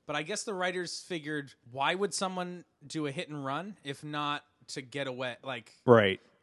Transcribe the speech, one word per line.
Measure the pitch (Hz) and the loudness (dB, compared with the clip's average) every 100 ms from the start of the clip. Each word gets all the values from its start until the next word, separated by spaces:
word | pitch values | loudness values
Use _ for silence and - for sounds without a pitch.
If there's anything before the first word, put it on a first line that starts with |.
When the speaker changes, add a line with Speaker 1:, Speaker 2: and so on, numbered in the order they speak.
| - | -4
Speaker 1:
but | 147 | -2
I | |
guess | 156 208 | -2 -4
the | - | -4
writers | 185 185 180 165 - | -2 -2 -2 -4 -8
figured, | - 170 147 151 135 - 120 | -6 -6 -4 -6 -6 -14 -10
why | 131 147 185 | -2 0 2
would | 202 | 0
someone | - 190 185 180 180 - _ 143 | 0 -2 -2 -6 -8 -16 _ -8
do | 156 147 | -4 -2
a | |
hit | 151 147 | -4 -6
and | 147 135 | -6 -4
run | 147 202 190 | -4 -6 -10
if | 143 139 | -10 -10
not | 151 151 147 147 - _ - | -6 -4 -2 -4 -8 _ -12
to | 151 | -12
get | 127 139 135 | -8 -6 -4
away? | 127 127 117 | -4 -4 -6
Like, | 135 120 - - 131 | -8 -8 -10 2 10
Speaker 2:
Right. | 117 98 95 - _ | 10 8 2 -6 _